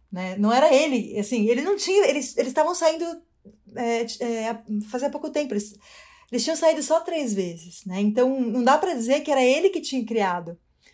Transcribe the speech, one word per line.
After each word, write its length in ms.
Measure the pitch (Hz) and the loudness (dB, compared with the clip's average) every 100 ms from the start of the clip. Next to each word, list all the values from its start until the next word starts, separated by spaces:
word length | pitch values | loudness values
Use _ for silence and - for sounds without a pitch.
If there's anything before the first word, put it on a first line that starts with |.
| _ | _
né? 240 | 185 185 190 | -10 -8 -2
Não 140 | 208 | 2
era 220 | 247 311 | 6 6
ele, 440 | 277 320 247 190 214 | 6 4 0 -2 -4
assim, 300 | 202 247 208 | -2 0 2
ele 140 | 247 | 2
não 160 | 330 403 | 0 -2
tinha, 280 | - 392 370 | 2 4 4
eles, 280 | 285 - - | 2 -2 -2
eles 120 | 262 | -2
estavam 260 | 285 302 349 | 0 2 2
saindo, 300 | 320 320 339 339 _ _ 202 _ _ 226 | 2 0 -6 -8 _ _ -20 _ _ -6
é, 300 | 233 233 233 - | -2 -2 -4 -6
é, 380 | 240 226 220 226 - 208 208 | -6 -4 -6 -8 -6 -6 -4
fazia 200 | 254 285 | -6 -4
pouco 200 | 294 311 | -6 -6
tempo, 240 | 302 285 | -4 -2
eles, 200 | 208 208 - - - - _ _ | -2 -4 -8 -20 -20 -20 _ _
eles 120 | 240 | -4
tinham 120 | 294 320 | 0 2
saído 260 | 320 320 | 2 2
só 180 | - 320 | 2 0
três 320 | 339 330 254 | 0 -4 -4
vezes, 500 | 202 175 170 170 - 190 | -4 -4 -8 -14 -12 -8
né? 140 | 185 | -2
Então, 400 | 208 220 254 269 | 0 2 0 0
não 240 | 233 247 | -2 0
dá 140 | 247 302 | 4 4
pra 160 | 370 | 2
dizer 260 | 277 226 285 | -2 0 0
que 100 | 294 | 2
era 120 | 269 | 2
ele 260 | 254 285 381 | 4 4 2
que 120 | 349 | 0
tinha 240 | - 262 214 | -4 -6 -2
criado 520 | 220 196 175 170 170 _ _ _ | -2 0 -2 -8 -16 _ _ _